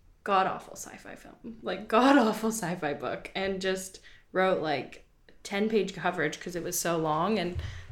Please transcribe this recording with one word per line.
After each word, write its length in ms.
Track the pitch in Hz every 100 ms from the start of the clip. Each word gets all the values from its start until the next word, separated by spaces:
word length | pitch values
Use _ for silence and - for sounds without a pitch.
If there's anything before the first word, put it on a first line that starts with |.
| _ _
god-awful 540 | - 190 - - - -
sci-fi 380 | - - -
film, 420 | - - - 233 -
like, 260 | 214 185 214
god-awful 640 | 226 262 285 220 214 220
sci-fi 440 | 220 165 175 147
book, 360 | 143 123 - -
and 260 | - 196 190
just 400 | 185 190 185 - - - _
wrote, 300 | 180 190 180
like, 420 | 156 135 - - - _ - -
ten-page 520 | - 202 214 220 185
coverage 460 | 170 180 180 156 -
'cause 160 | 180 175
it 60 |
was 140 | 160 180
so 180 | 175 170
long, 420 | 160 156 185 220
and 180 | 175 180 - - -